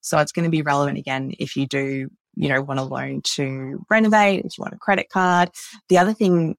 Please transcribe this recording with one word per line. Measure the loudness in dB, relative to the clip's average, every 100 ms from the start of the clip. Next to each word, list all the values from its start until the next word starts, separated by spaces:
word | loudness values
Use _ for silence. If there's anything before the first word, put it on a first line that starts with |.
So | 0 0
it's | 0
gonna | 0 0
be | 0
relevant | 0 0 0 -2
again | -6 -6 -6 -8
if | -8 -4
you | -4
do, | -2 -4 -4 -8 _ _ -4
you | -2
know, | 0
want | -2 -4
a |
loan | -4 -6 -8 -6 -6 -4
to | -6 -6 -10 -12 0
renovate, | 2 4 4 4 2 -4
if | -10
you |
want | -12
a | -8
credit | -2 0 0
card. | 0 2 4 2 -2 -20 -20 _
The | 4
other | 4
thing | 2 2 4 2